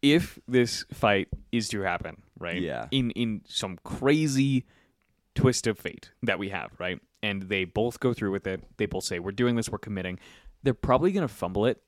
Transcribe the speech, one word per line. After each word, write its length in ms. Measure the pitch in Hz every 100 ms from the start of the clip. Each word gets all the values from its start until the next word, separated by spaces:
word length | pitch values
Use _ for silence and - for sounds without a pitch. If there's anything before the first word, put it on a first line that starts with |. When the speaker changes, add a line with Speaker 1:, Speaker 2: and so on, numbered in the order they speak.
Speaker 1:
if 360 | 143 156 - - -
this 360 | 123 120 - -
fight 360 | - 107 101 - - -
is 160 | 120 107
to 100 | 104
happen, 400 | 95 87 85 76 _ -
right? 220 | 85 87
Speaker 2:
Yeah. 280 | 87 62 57
Speaker 1:
In, 200 | 135 120
in 300 | - 117 107 -
some 320 | - 98 90
crazy 840 | - - 131 151 156 135 139 131 - _ _ _ _ _ _
twist 320 | - 127 120 117
of 120 | 104
fate 320 | 87 - - _
that 160 | 113 92
we 100 | 98
have, 220 | 95 62 -
right? 220 | 90 90 _ _
And 200 | 107 98
they 200 | 95 101
both 360 | 90 104 117 117
go 120 | 127
through 200 | 117 104
with 140 | 98 95
it. 160 | 95 - -
They 80 | 104
both 180 | 92
say, 140 | - 87
"We're 140 | 90
doing 220 | 98 123 117
this. 120 | 113
We're 80 | 104
committing." 400 | - 101 92 92 - - - _
They're 120 | 135
probably 380 | 123 - 127 170
gonna 160 | 196 151
fumble 380 | - 90 92 113
it 160 | 117